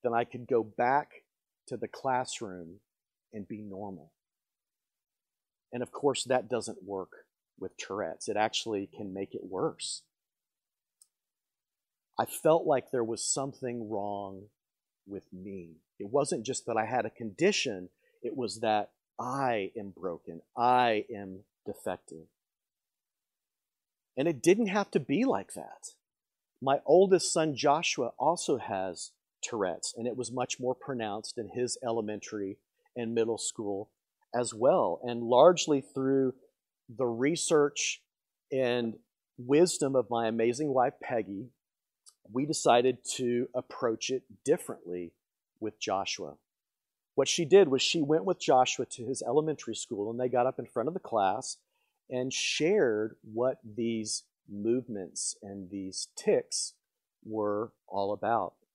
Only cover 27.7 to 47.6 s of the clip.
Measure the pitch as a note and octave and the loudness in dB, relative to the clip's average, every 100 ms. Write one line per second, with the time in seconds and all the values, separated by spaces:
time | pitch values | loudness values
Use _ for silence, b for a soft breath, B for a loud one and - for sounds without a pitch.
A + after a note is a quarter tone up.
27.7 | D3 E3+ - B2 - C#3+ F3 - C3+ G#2+ | 4 2 -2 -4 0 0 0 0 -2 0
28.7 | G2 F#2+ E2+ - _ _ _ - A2+ F#2 | -4 -4 -8 -14 _ _ _ -8 -2 -2
29.7 | E2 - - A#2 A#2+ A#2 B2 B2+ - B2+ | -2 -8 -6 -6 -4 -6 -4 -4 -4 -4
30.7 | B2+ - B2+ A2 G#2 G#2 - G2+ B2 B2 | -4 -6 -6 -4 -6 -8 -10 -8 -4 -4
31.7 | - B2 A2+ G#2+ G#2 - G#2+ G2 G#2 _ | -4 -2 -2 -4 -8 -8 -8 -8 -10 _
32.7 | _ _ B2 A#2 A#2 A2+ A2 - - G#2 | _ _ -8 -4 0 0 -2 -6 -6 -6
33.7 | G2 G#2+ _ _ _ _ A#2 A#2 A2 B2+ | -6 -8 _ _ _ _ -4 -4 2 4
34.7 | F3 G#2 E2+ A#2+ A#2+ A#2 B2 E3 F3 - | 4 2 -2 -6 -6 4 10 10 8 2
35.7 | C#3+ - - C3+ C3+ C3 - _ _ _ | 0 0 -4 2 4 2 -2 _ _ _
36.7 | _ _ A#2 B2 A#2 C3+ E3 - D#3+ C#3+ | _ _ -4 -2 0 0 0 2 4 4
37.7 | - - - _ _ _ _ _ C3+ B2+ | 2 -4 -4 _ _ _ _ _ 0 2
38.7 | B2 A#2 A2 _ _ _ - B2 D3 F3 | 2 -2 -6 _ _ _ -16 4 6 6
39.7 | - C#3 C3+ A2 A#2+ A2+ A2+ A2+ A#2+ D3+ | 4 2 2 2 0 0 2 2 2 0
40.7 | C3 B2 - - A#2+ G2 G2 B2 _ _ | 2 2 0 -4 -4 -4 -10 -12 _ _
41.7 | _ _ _ - _ _ A2+ D3 D3+ D3 | _ _ _ -20 _ _ 6 6 2 6
42.7 | A#2+ B2+ B2 - - B2 A#2+ - B2+ - | 8 6 2 -4 -2 0 0 0 -4 -8
43.7 | - B2 A2 - C3 _ G2+ - E3+ - | -2 -2 0 -2 -6 _ -8 0 0 0
44.7 | - F2 F2+ E2+ _ _ _ _ _ G#2+ | -12 -8 -8 -10 _ _ _ _ _ -8
45.7 | - - G2 F#2 - D#2+ C#2+ _ _ _ | -6 -2 -2 -2 -6 -10 -14 _ _ _
46.7 | _ _ _ _ - C#3 - D#3 F#3 | _ _ _ _ 0 2 2 8 8